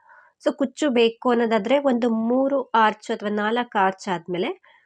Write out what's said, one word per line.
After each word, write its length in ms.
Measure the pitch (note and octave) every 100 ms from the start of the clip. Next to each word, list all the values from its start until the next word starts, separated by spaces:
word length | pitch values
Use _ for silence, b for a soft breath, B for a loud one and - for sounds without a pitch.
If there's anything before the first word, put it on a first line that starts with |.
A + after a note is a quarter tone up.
| b b b b -
So 60 |
ಕುಚ್ಚು 380 | - C#4 - D4+
ಬೇಕು 400 | A#3+ A3+ A3+ B3+
ಅನ್ನೋದಾದ್ರೆ 480 | A#3+ A#3 A3 G3+ C#4
ಒಂದು 320 | C#4 A#3+ A#3+
ಮೂರು 600 | A3+ A3+ B3+ C4+ C#4 -
ಆರ್ಚ್ 400 | A3+ A3 G#3+ -
ಅಥವಾ 180 | A3 G#3
ನಾಲ್ಕು 500 | G#3 G#3 A#3+ A#3+ G#3+
ಆರ್ಚ್ 300 | F#3+ F#3+ -
ಆದ್ಮೇಲೆ 520 | F3 E3 F3 A3+ F#4+ b b